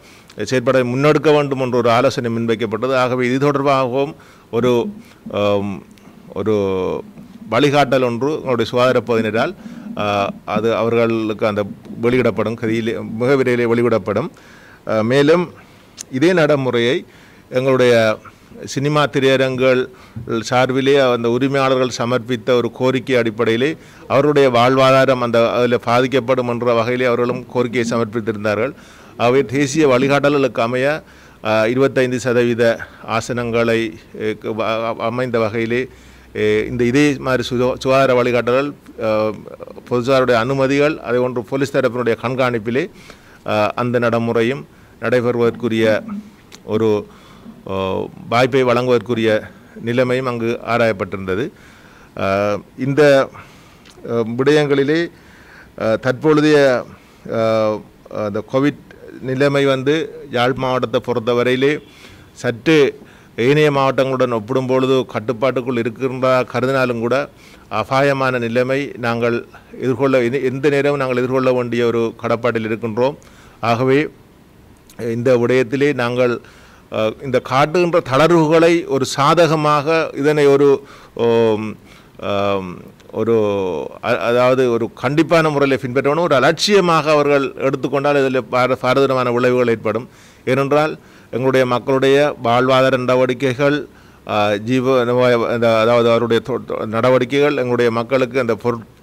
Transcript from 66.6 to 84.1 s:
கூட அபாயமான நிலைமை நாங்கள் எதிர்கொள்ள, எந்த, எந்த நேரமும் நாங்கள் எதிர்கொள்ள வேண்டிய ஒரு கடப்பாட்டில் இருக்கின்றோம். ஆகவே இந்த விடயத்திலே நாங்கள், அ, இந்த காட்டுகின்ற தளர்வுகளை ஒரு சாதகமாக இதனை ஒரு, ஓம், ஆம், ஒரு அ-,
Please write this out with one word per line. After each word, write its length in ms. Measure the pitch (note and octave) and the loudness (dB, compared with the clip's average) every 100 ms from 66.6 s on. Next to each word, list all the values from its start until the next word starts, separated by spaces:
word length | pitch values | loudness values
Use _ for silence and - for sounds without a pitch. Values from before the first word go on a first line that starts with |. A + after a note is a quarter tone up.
| B2+ C3+ B2+ A#2+ | -2 0 0 -2
கூட 300 | A#2 B2+ C#3+ - - - - | -2 -2 -4 -12 -20 -20 -8
அபாயமான 720 | G#2 G#2+ C3+ C#3+ C3+ C3 B2+ | -6 -2 0 2 2 0 0
நிலைமை 520 | A#2 A#2+ B2+ C3+ C#3 - | -2 -2 0 -2 -4 -6
நாங்கள் 480 | A#2 A#2 A#2 A#2 - - - - | -4 -2 0 -2 -6 -18 -20 -8
எதிர்கொள்ள, 460 | A#2+ A#2 C#3 C3 | -4 0 2 2
எந்த, 160 | A#2 C3+ | 2 0
எந்த 300 | B2+ C3 D3 | -2 -2 0
நேரமும் 300 | C#3+ C#3 C#3+ | 2 0 0
நாங்கள் 180 | C3 B2 | -2 -2
எதிர்கொள்ள 360 | B2+ C3 C3 | 0 0 2
வேண்டிய 320 | B2 A#2+ A#2+ A#2+ | 0 0 0 0
ஒரு 280 | A#2 A2+ A2 | 0 -2 -4
கடப்பாட்டில் 460 | A#2 A2+ A#2+ A2+ A2 | -4 -2 0 -2 -2
இருக்கின்றோம். 480 | A2 A2+ A2 B2+ D#3+ - - - - | -6 -6 -2 -2 -2 -14 -20 -20 -6
ஆகவே 500 | A2+ A#2 C3 C3+ D#3 - - - _ - - - - - | -2 0 2 2 0 -8 -20 -20 _ -20 -20 -20 -20 -10
இந்த 380 | A#2 A#2 A#2+ B2 | -6 -2 2 2
விடயத்திலே 560 | A#2+ B2+ A#2+ C3 C#3+ | 4 2 0 0 0
நாங்கள், 480 | C3 A#2+ B2 B2+ A2+ - - - - - | 0 -2 0 0 -2 -8 -20 -20 -20 -10
அ, 200 | G#2+ A2 - | -2 -2 -4
இந்த 160 | C#3 B2 | -4 -4
காட்டுகின்ற 640 | - B2+ D3+ F3 F3 E3 B2 | 0 0 2 2 0 0 0
தளர்வுகளை 760 | C3 D#3+ E3+ D3+ E3 E3 E3+ - | 2 4 4 4 4 4 2 0
ஒரு 180 | C3+ B2+ | -2 -2
சாதகமாக 1040 | - C#3+ E3 E3 D#3 D3+ D3 C#3 E3 D3+ | 0 2 4 4 2 2 2 2 -2 -2
இதனை 320 | - C#3+ D3+ C#3+ | -2 0 4 6
ஒரு, 380 | C#3 C#3+ C3+ - - - | 6 6 4 0 -20 -14
ஓம், 640 | - A#2 A#2 A2+ G#2+ G#2+ G#2 - - - - | -4 0 2 2 0 -4 -12 -18 -20 -20 -12
ஆம், 580 | G2 G2+ G2+ G2 F#2 F2 F#2+ - - | -4 -2 0 -2 -4 -12 -16 -20 -12
ஒரு 220 | - A2 A2+ G#2 G2+ F#2 D#2 B1+ - | -6 0 2 2 -2 -2 -4 -8 -8
அ-, 140 | G2+ | -4